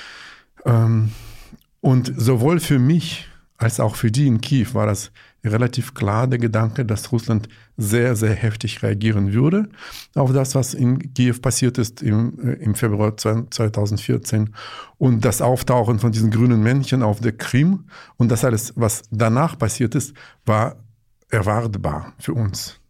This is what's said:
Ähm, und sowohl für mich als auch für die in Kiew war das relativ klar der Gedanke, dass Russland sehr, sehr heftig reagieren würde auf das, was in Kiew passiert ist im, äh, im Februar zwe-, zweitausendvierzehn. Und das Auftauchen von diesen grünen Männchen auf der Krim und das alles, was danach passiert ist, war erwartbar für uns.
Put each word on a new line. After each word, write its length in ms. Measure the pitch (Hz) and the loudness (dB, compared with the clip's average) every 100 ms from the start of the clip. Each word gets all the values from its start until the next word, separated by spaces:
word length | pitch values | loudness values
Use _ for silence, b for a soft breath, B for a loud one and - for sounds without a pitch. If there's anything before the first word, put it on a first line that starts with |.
| B B B B B - | B B B B B -6
Ähm, 460 | - 117 113 113 110 B B B B - _ _ | 0 2 4 2 0 B B B B -20 _ _
und 320 | - 127 127 131 | 2 2 2 0
sowohl 440 | 117 127 131 170 | 0 2 2 0
für 180 | - 139 | 2 2
mich 500 | 127 170 - - - b _ - | 4 2 0 -8 -14 b _ -4
als 220 | 113 - | -2 0
auch 160 | 110 - | -2 0
für 140 | 117 | -2
die 160 | 113 147 | 2 2
in 140 | 113 | 2
Kiew 340 | - 139 101 | 0 0 0
war 120 | 101 107 | 0 0
das 260 | 98 - b b _ | -2 -6 b b _
relativ 520 | 110 107 123 127 123 | -2 0 0 -2 -6
klar 320 | - 104 107 127 | -4 -2 0 0
der 140 | 123 | 0
Gedanke, 440 | 117 110 113 110 | 0 0 0 -2
dass 280 | 113 113 - | -2 -4 -2
Russland 360 | 117 - 110 107 b b - | -4 0 -2 -2 b b -6
sehr, 400 | 104 117 120 110 | 0 2 2 2
sehr 180 | 110 | 0
heftig 480 | 95 113 107 107 - | 0 -2 -2 -6 -4
reagieren 500 | 110 104 110 104 101 | -4 0 0 0 0
würde 360 | 107 139 190 214 B B B B | 2 2 2 -2 B B B B
auf 180 | - 135 | 0 2
das, 240 | 131 131 135 | 2 2 0
was 180 | 127 | -2
in 400 | - 123 127 - | 0 0 0 -2
Kiew 240 | - 123 120 | 0 2 2
passiert 380 | 131 - 127 123 | -2 0 0 0
ist 240 | 110 - | -4 -4
im, 340 | 123 107 117 - | 0 0 0 -2
äh, 120 | 120 | -4
im 200 | - 110 | -2 -2
Februar 420 | 101 113 104 107 110 | 0 0 2 0 0
zwe-, 300 | 110 113 - | -2 -2 -2
zweitausendvierzehn. 1080 | - 110 104 104 104 - 120 - 110 107 B B B B - | -2 -2 0 -2 -2 -2 -4 -2 -2 -2 B B B B 0
Und 260 | 135 113 | 2 2
das 160 | 117 113 | 2 0
Auftauchen 600 | 123 127 - 123 113 117 | 0 0 0 2 2 2
von 100 | 117 | 0
diesen 200 | 110 110 | 2 2
grünen 320 | 107 123 117 | 4 4 4
Männchen 400 | 107 135 135 131 | 4 2 0 0
auf 180 | 110 101 | 0 0
der 120 | 110 | -2
Krim 520 | 107 - 123 156 190 - B B - | -4 -2 2 2 2 -4 B B 0
und 140 | 117 | 0
das 140 | 117 | 2
alles, 280 | 135 110 - - | 0 0 -4 -2
was 260 | 113 - - | -2 -2 -6
danach 460 | 107 113 117 160 - | -2 2 2 0 -2
passiert 380 | 110 - 117 | -4 0 -2
ist, 200 | 147 - B B B | -2 -4 B B B
war 320 | - 107 120 - - _ _ _ _ | 0 0 0 -4 -18 _ _ _ _
erwartbar 800 | 113 98 107 117 101 - 76 - - | -2 0 0 -2 -4 -4 -6 -8 -10
für 160 | - | -6
uns. 460 | 143 107 - - - | -2 -2 -4 -10 -16